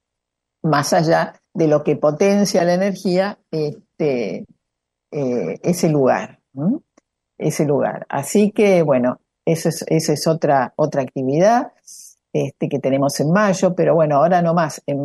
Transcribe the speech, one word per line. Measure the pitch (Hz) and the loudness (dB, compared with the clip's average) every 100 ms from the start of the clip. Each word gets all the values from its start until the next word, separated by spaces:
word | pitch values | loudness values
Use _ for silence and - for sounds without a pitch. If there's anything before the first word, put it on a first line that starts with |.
| _ _ _ _ _ _ | _ _ _ _ _ _
más | 165 147 139 | -2 0 2
allá | 185 160 160 - - _ | 0 2 0 0 -8 _
de | - 160 | -2 2
lo | 147 | 2
que | - 147 | 0 0
potencia | 147 151 196 202 202 196 175 | 0 2 2 2 2 2 2
la | |
energía, | 180 202 185 202 180 196 208 _ | 0 0 -2 -2 0 -2 -6 _
este, | 160 151 - _ - 156 127 101 92 214 _ _ _ _ _ _ | -4 -4 -6 _ -4 -2 -2 -4 -8 -14 _ _ _ _ _ _
eh, | - 131 123 82 - | -6 -4 -2 -4 -4
ese | - 175 175 | -2 0 0
lugar, | 151 127 98 104 - _ 131 | 2 2 2 -2 -14 _ -6
¿m? | 156 285 - _ _ _ _ - | -4 -4 -6 _ _ _ _ -6
Ese | 151 147 151 | -4 -2 0
lugar. | 139 113 - - | 0 -2 -4 -8
Así | 139 139 202 208 | -8 -2 2 2
que, | - 202 185 | 2 4 4
bueno, | 151 131 123 127 _ _ - | 4 2 0 -4 _ _ -4
eso | 160 170 | -2 -2
es, | 156 - | -4 -2
esa | 160 160 | -2 0
es | 151 170 | -2 0
otra, | 160 147 139 127 - | 0 2 2 0 -2
otra | 151 139 | -2 -2
actividad, | 127 - 131 143 196 233 254 - - - - _ _ | -6 -4 -2 2 2 2 -2 -12 -20 -20 -20 _ _
este, | 151 143 - 160 | -4 -4 -6 -6
que | 139 | -4
tenemos | 135 135 165 - | -2 0 0 0
en | 147 | 0
mayo, | 180 214 175 185 180 | 2 2 2 0 2
pero | 156 156 | 2 2
bueno, | 151 143 | 2 2
ahora | 160 180 | 4 2
no | 170 | 2
más. | 170 156 - - | 0 -2 -6 -8
En | 139 | -6